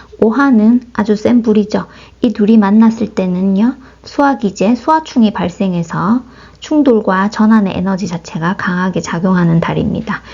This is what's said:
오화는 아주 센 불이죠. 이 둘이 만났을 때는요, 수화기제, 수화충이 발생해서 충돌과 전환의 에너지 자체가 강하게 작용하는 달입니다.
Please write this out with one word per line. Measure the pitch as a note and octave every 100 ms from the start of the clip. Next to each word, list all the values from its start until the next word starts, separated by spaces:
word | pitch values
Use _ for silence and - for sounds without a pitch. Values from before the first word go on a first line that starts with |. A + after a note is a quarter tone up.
| - -
오화는 | G#3+ A3+ C#4 A3+ G#3+ B3 -
아주 | - G#3
센 | G#3 A3 A#3+
불이죠. | A3 G#3+ G#3 G3+ - - - -
이 | B3
둘이 | A3 G#3 A3+
만났을 | G3 G#3+ A3+ A3+ G#3
때는요, | - F#3 F3+ F#3+ F#3+ A#3 C#4 - -
수화기제, | - - C#4+ C4+ G3+ G3 G#3+
수화충이 | B3 - D#4 D#4+ C4 G#3+
발생해서 | G#3 F3+ - G3 F3 E3 D#3 E3+ B3 - - - -
충돌과 | - D#4 C#4 A3 G#3 F#3 G3+
전환의 | - G#3+ A3 F#3+ -
에너지 | F#3 F#3 F#3+
자체가 | F3 - D#3+ E3 G3
강하게 | - F3+ F#3 F3
작용하는 | E3 E3 F#3+ F3+ E3+ E3
달입니다. | - - G#3 F#3+ A3 - -